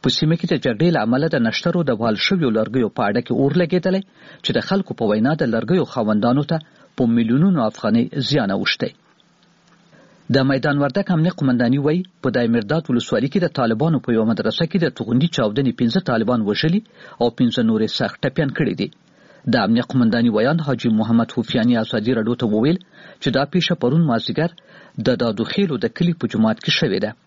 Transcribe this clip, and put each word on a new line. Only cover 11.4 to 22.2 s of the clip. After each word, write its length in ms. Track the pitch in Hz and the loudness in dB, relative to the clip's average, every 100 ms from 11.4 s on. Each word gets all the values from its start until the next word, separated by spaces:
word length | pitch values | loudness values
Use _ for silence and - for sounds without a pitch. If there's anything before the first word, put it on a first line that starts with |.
| 135 123 120 139 139 | -2 0 2 2 0
وایي، 180 | 170 185 _ 131 | -2 -4 _ -4
په 100 | 123 | 0
دایمیرداد 440 | 117 117 104 156 - | 0 0 0 -4 0
ولسوالي 400 | 120 - 120 131 | -2 0 -2 0
کې 80 | 202 170 | 0 -2
د 100 | - | 0
طالبانو 420 | 120 110 160 147 | -2 0 0 0
په 140 | 123 113 | 0 0
یوه 100 | 110 | 2
مدرسه 340 | 110 107 - 170 | 0 -2 -2 -2
کې 100 | 190 | 0
د 100 | - - | 0 -2
توغندي 320 | 107 120 170 - | -2 0 2 0
چاودنې 420 | 110 107 135 - | 0 0 -2 0
پنځه 200 | 117 - - | 0 0 0
طالبان 340 | 117 110 123 101 | 0 0 0 0
وژلي 340 | 104 160 190 - - - - | 0 0 0 -2 -20 -20 -2
او 60 | 120 - | -2 2
پنځه 220 | 120 113 113 | 0 2 0
نور 80 | 110 107 | 2 0
یې 80 | - | -2
سخت 240 | - - 135 | -4 -2 -4
ټپیان 260 | - 143 - | -2 -4 -2
کړي 160 | 135 92 | -2 -2
دي. 80 | 101 - _ _ - - - | -6 -8 _ _ -20 -10 -2
د 20 | 120 101 | 0 2
امنیه 240 | 113 123 | 0 0
قومنداني 380 | 131 117 117 117 107 | 2 2 4 2 2
ویاند 260 | 123 165 143 | 2 0 -2
حاجي 220 | 123 120 110 | -2 0 0
محمد 300 | 107 117 - - | 2 2 2 -2
هوفیاني 380 | - 123 113 120 | -2 0 2 0
ازادي 320 | 110 113 107 | 0 -2 0
راډیو 200 | 127 | 0